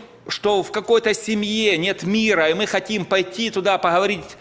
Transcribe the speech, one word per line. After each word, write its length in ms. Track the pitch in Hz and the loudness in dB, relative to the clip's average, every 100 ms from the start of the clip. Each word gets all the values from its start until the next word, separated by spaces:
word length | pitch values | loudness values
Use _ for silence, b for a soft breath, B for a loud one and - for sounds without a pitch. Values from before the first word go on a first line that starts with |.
| - - - | -16 -18 -10
что 360 | - 202 202 | -4 0 0
в 80 | 185 | 0
какой-то 420 | 214 208 233 220 | -4 2 2 2
семье 640 | 208 - 214 208 214 220 170 | -2 0 -2 0 0 2 2
нет 260 | 180 185 | 0 -2
мира, 460 | 170 214 220 185 156 | 0 2 2 4 2
и 40 | |
мы 120 | 170 208 | 0 0
хотим 400 | 196 190 214 170 | -2 -2 -4 0
пойти 460 | 190 185 - 226 | 0 0 -4 -4
туда 260 | 202 185 185 | -2 0 0
поговорить 600 | 180 170 196 202 - - | 2 2 2 -2 -8 -18